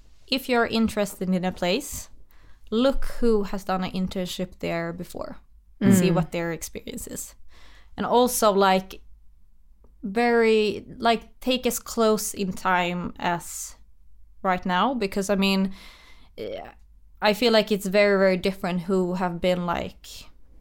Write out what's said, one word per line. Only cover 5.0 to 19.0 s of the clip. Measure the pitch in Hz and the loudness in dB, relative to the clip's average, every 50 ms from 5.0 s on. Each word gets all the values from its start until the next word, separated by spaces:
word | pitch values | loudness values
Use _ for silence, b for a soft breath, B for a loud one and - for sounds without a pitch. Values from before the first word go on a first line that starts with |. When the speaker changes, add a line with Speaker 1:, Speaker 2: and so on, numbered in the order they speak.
| 175 - - - - - - - - - - - - - - - | -12 -12 -12 -12 -12 -12 -14 -16 -20 -20 -20 -20 -20 -20 -6 2
Speaker 1:
and | 208 196 196 | 4 6 6
see | 185 180 170 | 6 6 4
Speaker 2:
Mm. | 165 | 4
Speaker 1:
what | 185 160 - | 2 0 0
their | - 175 170 170 | -4 -4 -4 -4
experience | 160 156 - - - - - - - - - | -6 -8 -10 -12 -12 -14 -12 -12 -12 -12 -12
is. | - - - - - - - b b b b b b b b b b - | -10 -12 -12 -12 -14 -16 -20 b b b b b b b b b b -8
And | - 202 | -6 -2
also, | - 214 240 247 240 - - 226 208 | 2 4 4 4 4 2 2 4 4
like, | 190 196 196 190 190 190 190 - - - - - - - - - - - - - - - - - - - - - - - | 6 6 6 6 4 2 0 -4 -10 -16 -18 -20 -20 -20 -20 -20 -20 -20 -20 -20 -20 -20 -20 -20 -20 -20 -20 -20 -16 -12
very, | - 196 196 233 240 240 233 233 226 220 220 214 214 208 131 - - - 165 - | -10 -4 -2 0 2 4 4 4 6 6 6 4 4 2 -2 -4 -8 -12 -8 0
like, | - 233 226 220 - - - - | 2 2 2 2 -2 -10 -20 -6
take | - 254 254 254 254 | -2 0 0 0 0
as | 233 233 - | -2 -2 -4
close | - - - 233 226 214 220 208 214 - - | -6 -6 0 2 2 4 2 2 -2 -4 -6
in | - 196 185 | -4 -4 -4
time | 185 - - 185 185 180 175 175 180 180 175 - - - | -4 -2 0 0 2 2 0 0 -2 -4 -6 -8 -8 -4
as | - 180 175 170 - - - - - - - - - - - - - - - - - - - - | -2 -2 -2 -2 -4 -10 -12 -12 -12 -14 -16 -20 -20 -20 -20 -20 -20 -20 -20 -20 -20 -20 -14 -4
right | - 190 180 185 - | -2 -2 -2 -2 -2
now, | 185 180 180 208 254 277 | -2 0 0 0 0 0
because, | 233 202 190 - 202 190 208 | -2 -4 -4 -2 -2 -2 0
I | 202 | 0
mean, | 190 196 196 196 190 190 190 190 B B B B B B B B B B B - - | 2 2 2 2 2 0 -2 -4 B B B B B B B B B B B -16 -12
eh, | 110 98 92 92 - - - - - - - - - - - - | -12 -10 -10 -12 -14 -16 -20 -20 -20 -20 -20 -20 -20 -20 -8 -2
I | 196 214 202 | 0 0 2
feel | - 247 233 | 2 4 4
like | 226 220 208 214 | 4 4 4 2
it's | 214 196 202 | 0 -2 0
very, | 190 190 208 202 202 196 190 | 0 2 4 4 4 4 4
very | 196 190 185 175 | 4 4 2 2
different | - 196 190 - - 175 180 180 | 0 -2 -4 -4 -4 -4 -4 -4
who | 165 196 196 185 | -2 0 0 0